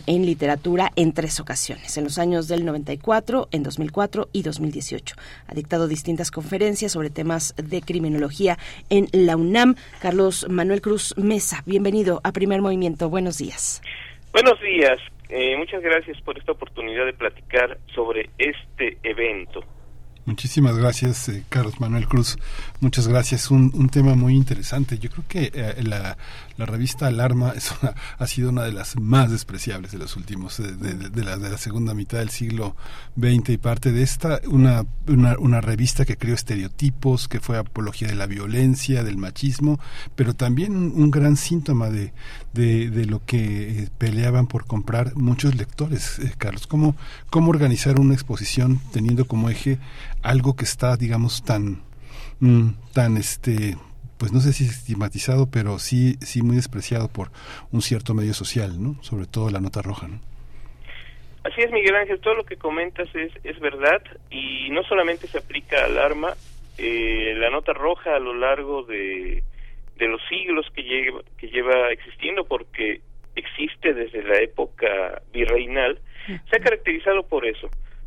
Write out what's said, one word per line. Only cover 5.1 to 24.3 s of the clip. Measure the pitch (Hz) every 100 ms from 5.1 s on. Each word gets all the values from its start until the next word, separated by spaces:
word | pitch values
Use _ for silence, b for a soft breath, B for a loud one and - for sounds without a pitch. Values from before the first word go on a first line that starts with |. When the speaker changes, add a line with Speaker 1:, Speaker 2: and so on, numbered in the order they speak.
| - B B B
Speaker 1:
Ha | 151
dictado | 147 170 160
distintas | 156 175 165 170
conferencias | 160 151 190 208 202 208
sobre | 165 151
temas | 147 160 165 - -
de | 151 180
criminología | - 170 160 151 143 147 190 170 B B B
en | 202 202
la | 185 170 165
unam. | 170 226 247 247 B B
Carlos | 180 185 190 180 -
Manuel | 180 180 202
Cruz | 208 208 - -
Mesa, | 202 214 - 165 -
bienvenido | 196 196 214 185 170
a | 190
Primer | 185 196 196
Movimiento. | 196 185 180 147 165
Buenos | 185 180 160
días. | 123 - - - B B B B B
Speaker 2:
Buenos | 208 254 214
días. | 208 180 139 127 - - -
Eh, | 127 127 135
muchas | 165 190
gracias | 170 165 160 147
por | - 143
esta | -
oportunidad | 156 135 - 113 113 131
de |
platicar | - 113 - - 127 123 131 -
sobre | - 113 110 107 -
este | 143 143 - - 117 -
evento. | 117 107 117 101 90 92 - - - - - - -
Speaker 3:
Muchísimas | 110 127 156 131 113
gracias, | 123 120 127 117 -
eh, | 101 -
Carlos | 131 110 -
Manuel | 113 117 -
Cruz. | 123 113 - B B B B
Muchas | 131 131 117
gracias. | 123 123 127 -
Un, | 135 127
un | - 131
tema | 143 135 127
muy | 123